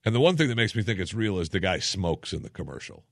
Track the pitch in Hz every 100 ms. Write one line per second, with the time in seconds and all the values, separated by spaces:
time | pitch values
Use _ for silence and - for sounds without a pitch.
0 | 110 117 160 170 147 117 110 117 101 101
1 | 87 110 110 95 82 98 92 85 - 95
2 | 85 - - 76 67 - 71 64 - 50
3 | _